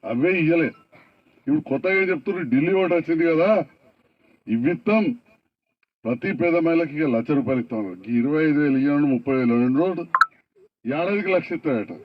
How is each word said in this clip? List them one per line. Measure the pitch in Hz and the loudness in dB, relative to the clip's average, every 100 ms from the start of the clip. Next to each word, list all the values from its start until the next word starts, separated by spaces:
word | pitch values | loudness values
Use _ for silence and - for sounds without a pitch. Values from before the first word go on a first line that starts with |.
అవే | - 120 160 | -4 -2 0
ఇయ్యలే. | 185 156 165 139 | 2 2 2 0
ఇప్పుడు | - _ - _ _ _ _ - 151 | -6 _ -20 _ _ _ _ -2 -2
కొత్తగా | - 135 185 | -2 -4 0
ఏం | 190 185 | 0 0
చెప్తున్నారు, | 180 160 180 151 | -2 -4 -6 0
ఢిల్లీ | 127 160 | 0 2
ఒకటి | 190 185 | 2 2
వచ్చింది | 175 160 165 170 | 0 0 0 2
కదా, | 160 185 214 - _ _ _ _ _ _ _ - | 2 4 2 0 _ _ _ _ _ _ _ -4
ఇవ్విత్తాం, | 113 131 180 - 214 185 240 _ _ _ _ _ _ _ _ | 0 0 -2 0 2 2 -4 _ _ _ _ _ _ _ _
ప్రతి | 113 123 196 | -6 -4 -4
పేద | 135 170 170 | -2 0 2
మహిళకి | 165 165 165 147 | 2 0 0 -2
ఇక | |
లక్ష | 156 113 117 | -2 -2 0
రూపాయలు | 143 123 131 | -2 0 -2
ఇస్తాం | 117 113 | -4 -6
అన్నారు. | 98 90 98 | -8 -10 -4
ఈ | 120 | -2
ఇరవై | 123 156 | 0 0
ఐదు | 156 147 | 2 2
వేలు | 147 135 | 2 2
ఇవ్వను, | 139 143 147 | 2 2 2
ముప్పై | 127 123 | 0 0
వేలు | 131 123 | 0 2
రెండు | 120 123 135 | 2 2 2
రోజులు | 180 170 170 - - _ _ _ - _ 113 | 0 -2 -2 2 0 _ _ _ -20 _ -6
ఏడాదికి | 147 175 202 190 | -4 -2 -2 0
లక్ష | 185 165 | 0 -2
ఇస్తాడట. | 170 156 - 101 - | -6 -2 -4 -4 -12